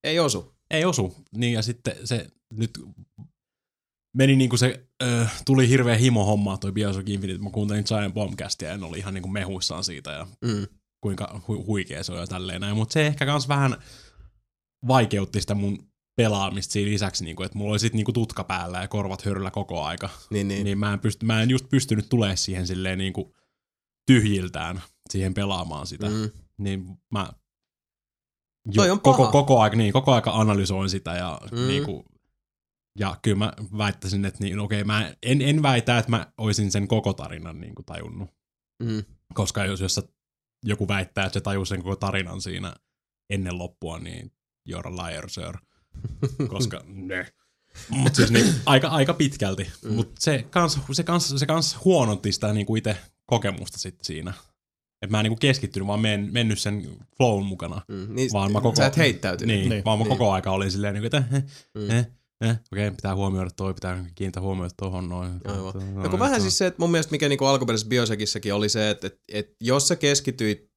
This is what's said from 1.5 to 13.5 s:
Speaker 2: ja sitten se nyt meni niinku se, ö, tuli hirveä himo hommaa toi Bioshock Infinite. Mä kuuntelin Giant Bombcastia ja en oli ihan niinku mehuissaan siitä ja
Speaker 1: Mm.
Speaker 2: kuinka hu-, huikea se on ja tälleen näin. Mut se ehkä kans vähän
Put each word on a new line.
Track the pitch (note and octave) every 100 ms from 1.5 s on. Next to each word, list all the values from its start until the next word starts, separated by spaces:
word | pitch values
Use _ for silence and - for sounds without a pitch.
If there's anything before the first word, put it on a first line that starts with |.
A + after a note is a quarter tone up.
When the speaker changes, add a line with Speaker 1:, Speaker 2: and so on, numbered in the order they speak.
Speaker 2:
ja | A2+
sitten | G#2+ A#2+ - - A#2+
se | A#2 - _ _
nyt | A2 A2+ - - - - - - _ _ _ _ _ _ _ _ B2+
meni | C3+ C3+
niinku | B2+ A#2
se, | B2 - _ _
ö, | B2+ A#2+ A2+ - -
tuli | C3+ B2
hirveä | C3 A#2+ A2+
himo | B2+ A2+ G2
hommaa | G#2 G2+ F#2+
toi | G2
Bioshock | G2+ G2+ G2 G2
Infinite. | G2+ F#2+ F#2+
Mä | G2+
kuuntelin | G#2+ G#2 G#2 G#2
Giant | A2 G2+
Bombcastia | G2+ G2+ - - - D#2
ja |
en | G2
oli | E2+ E2
ihan | G2
niinku | F#2+ F#2
mehuissaan | G2+ F#2 F#2 - D#2+
siitä | G2 D#2 -
ja | D2 F2+ - A#2
Speaker 1:
Mm. | G#2 G2+ _ _ _
Speaker 2:
kuinka | G#2 F#2+ G#2 G#2 -
hu-, | G#2 F#2
huikea | G#2 F2 C#2+
se | F#2+
on | F2+
ja | F2
tälleen | F#2 F#2 F2+
näin. | G2+ G#2
Mut | A2
se | D#3 D3+
ehkä | C#3+ C#3
kans | D3
vähän | B2+